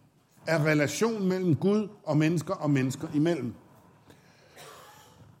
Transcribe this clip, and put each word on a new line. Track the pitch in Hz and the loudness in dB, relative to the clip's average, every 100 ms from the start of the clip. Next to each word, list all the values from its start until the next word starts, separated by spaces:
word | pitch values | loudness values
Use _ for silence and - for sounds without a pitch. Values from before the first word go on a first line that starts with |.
| _ _ _ _ - | _ _ _ _ -2
af | 160 | 0
relation | 151 151 143 - 220 220 190 | 2 2 0 0 -2 0 0
mellem | 185 180 139 | 0 2 2
Gud | 185 208 202 - | 2 2 0 -6
og | - 147 | -2 2
mennesker | 156 175 180 | 2 0 -2
og | 190 151 | -4 0
mennesker | 139 131 127 160 | 2 0 -4 -4
imellem. | 147 160 165 120 107 - - - _ - - _ _ - - - - - - - - - - | 0 0 0 -4 -10 -18 -20 -20 _ -20 -20 _ _ -20 -20 -20 -20 -20 -20 -20 -20 -20 -20